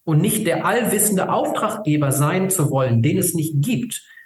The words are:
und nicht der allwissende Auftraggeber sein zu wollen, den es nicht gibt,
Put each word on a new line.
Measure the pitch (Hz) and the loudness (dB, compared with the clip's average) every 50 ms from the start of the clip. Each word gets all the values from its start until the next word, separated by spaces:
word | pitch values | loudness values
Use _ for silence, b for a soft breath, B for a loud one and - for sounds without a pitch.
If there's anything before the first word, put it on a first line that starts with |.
| _ | _
und | 165 156 151 | 0 2 2
nicht | 180 220 214 214 - | 2 2 0 0 0
der | 165 156 160 160 | -2 -2 0 0
allwissende | 180 208 240 226 - - 208 208 208 196 185 - - | 0 0 0 0 0 0 0 0 2 0 0 0 0
Auftraggeber | - 226 302 - - - 214 208 - - - 151 151 147 143 135 | 0 -2 -2 -2 -2 -2 -4 -4 -4 -4 -2 0 0 2 2 0
sein | 123 135 147 151 180 190 190 190 | 0 2 0 0 0 0 0 0
zu | - - 143 127 | 0 0 0 0
wollen, | 131 135 127 123 117 113 | 0 0 2 2 2 2
den | 117 151 185 185 | 2 2 2 2
es | 180 175 175 | 0 0 -2
nicht | 165 147 - 147 139 | -2 -4 -2 0 0
gibt, | 139 240 240 120 - - - - B B B B B | 0 0 0 -2 -4 -6 -8 -12 B B B B B